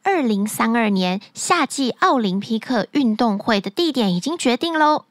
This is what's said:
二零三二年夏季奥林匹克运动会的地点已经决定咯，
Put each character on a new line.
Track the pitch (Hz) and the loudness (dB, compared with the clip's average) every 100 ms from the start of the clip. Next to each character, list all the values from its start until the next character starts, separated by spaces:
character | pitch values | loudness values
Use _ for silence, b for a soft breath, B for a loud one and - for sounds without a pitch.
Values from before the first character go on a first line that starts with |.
二 | - 381 | -2 0
零 | 254 202 208 | 0 0 -2
三 | - 226 | -2 0
二 | 233 220 | 2 2
年 | 196 180 185 B | 2 0 -2 B
夏 | - - 349 294 | -8 0 0 0
季 | - 262 | -2 -4
奥 | - 370 285 | 0 2 2
林 | 214 185 | 2 -2
匹 | - 220 | -2 -4
克 | - 247 - | -2 -2 -2
运 | 294 254 214 | 0 0 2
动 | 240 202 | 0 0
会 | - 208 | 0 0
的 | 196 | 0
地 | - 339 | -2 -2
点 | 262 208 | 0 0
已 | 175 | 0
经 | 269 339 | -2 -2
决 | 254 240 | 0 0
定 | 339 320 | 0 2
咯， | 302 302 - | 2 2 -2